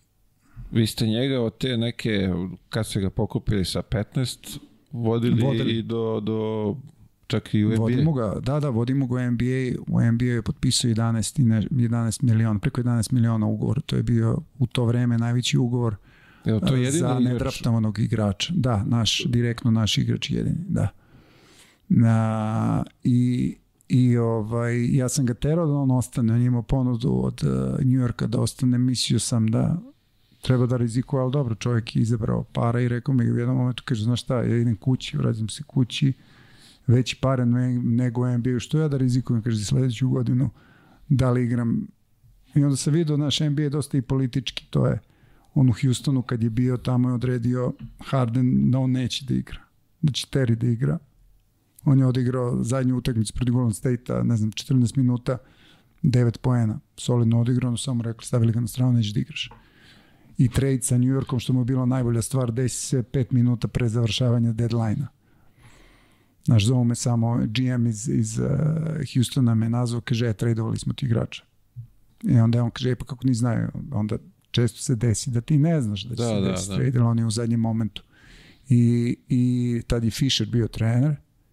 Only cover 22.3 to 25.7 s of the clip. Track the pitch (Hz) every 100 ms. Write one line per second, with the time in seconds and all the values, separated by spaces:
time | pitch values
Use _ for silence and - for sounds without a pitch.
22.3 | 110 107 110 113 107 - _ 123 123 123
23.3 | 123 131 - _ _ - 127 123 120 117
24.3 | 113 107 117 120 120 120 139 127 - 120
25.3 | 113 139 165 156